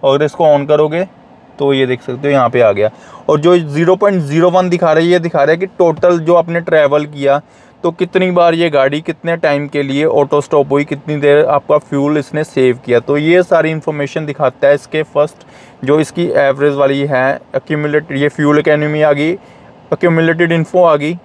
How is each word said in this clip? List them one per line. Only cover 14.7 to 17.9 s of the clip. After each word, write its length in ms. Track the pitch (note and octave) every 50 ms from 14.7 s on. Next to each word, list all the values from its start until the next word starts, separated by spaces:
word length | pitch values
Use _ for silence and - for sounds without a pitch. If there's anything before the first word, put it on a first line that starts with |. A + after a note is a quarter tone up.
| C#3+
इसके 280 | C#3+ - - - D#3 D#3
first, 420 | - - D3 D3 D#3 - _ - _ - - - - - - -
जो 160 | B2+ D3 D#3
इसकी 260 | D#3 - - - F3 D#3+ C#3+ -
average 360 | C#3+ C#3 C3+ C#3 C#3+ D3 C#3+
वाली 240 | C#3 C#3+ C3+ C#3 C#3
है, 380 | C#3 C#3+ C#3+ B2+ B2+ C3+ C#3 C3 - _ -
accumulated, 560 | C3+ - - D#3 D3+ D3+ D3+